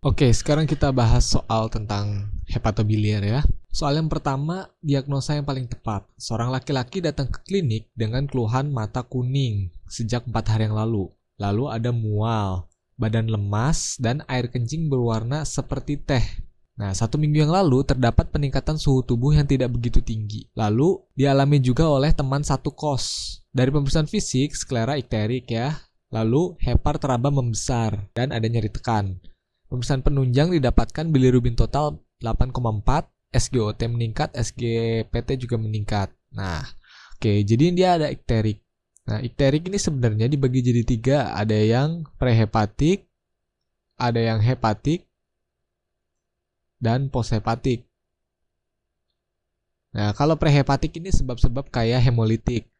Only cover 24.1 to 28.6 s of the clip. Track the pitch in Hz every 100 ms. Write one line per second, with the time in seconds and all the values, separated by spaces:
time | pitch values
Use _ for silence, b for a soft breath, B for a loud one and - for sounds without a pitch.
24.1 | 214 - 127 143 - - 123 113 147 123
25.1 | 120 107 127 123 113 127 156 - _ _
26.1 | 110 113 127 180 170 - 123 - 147 143
27.1 | 127 131 143 120 107 - 123 113 104 101
28.1 | - 127 120 113 117